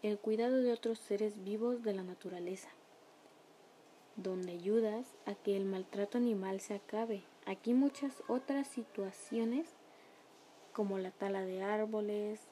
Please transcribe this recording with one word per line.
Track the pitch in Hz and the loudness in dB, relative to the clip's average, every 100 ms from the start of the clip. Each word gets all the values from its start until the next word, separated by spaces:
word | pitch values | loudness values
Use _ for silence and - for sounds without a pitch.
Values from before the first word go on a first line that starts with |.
el | 214 208 | 0 0
cuidado | - 220 240 262 | 0 2 4 4
de | 247 | 4
otros | 233 226 226 | 2 0 -2
seres | - 202 214 208 | -2 0 0 -2
vivos | 190 214 240 247 | -4 0 0 0
de | 226 | 0
la | 196 | -2
naturaleza, | 185 185 190 175 175 185 - - - - - - - - - - - - - - - - | -4 -8 -8 -6 -6 -6 -10 -20 -20 -20 -20 -20 -20 -20 -20 -20 -20 -20 -20 -20 -16 -6
donde | 190 185 180 | -4 -2 -4
ayudas | 175 180 220 220 214 254 - - | -4 2 4 4 0 -6 -10 -8
a | |
que | 202 - 196 | -4 0 0
el | 196 | 0
maltrato | 190 190 196 202 247 | -2 -4 -2 0 2
animal | 240 208 190 196 | 4 2 0 -4
se | - | -4
acabe. | 202 - 214 226 202 - - - | -6 -4 -2 0 -2 -6 -12 -6
Aquí | 190 - | -4 4
muchas | 247 277 - 277 - - | 6 6 4 -4 -4 -2
otras | 254 - 277 277 | -2 0 -2 0
situaciones, | - 226 - 190 - - 226 226 254 330 - - - - - - - - - - | -6 -8 -4 -6 -6 -4 0 2 0 -2 -10 -20 -20 -20 -20 -20 -20 -20 -20 -12
como | - 202 196 | -2 0 0
la | 185 | -2
tala | - 196 196 190 | -2 -2 0 -2
de | 185 | -2
árboles | 196 214 214 214 208 208 208 214 - | 0 0 2 0 0 0 -2 -6 -10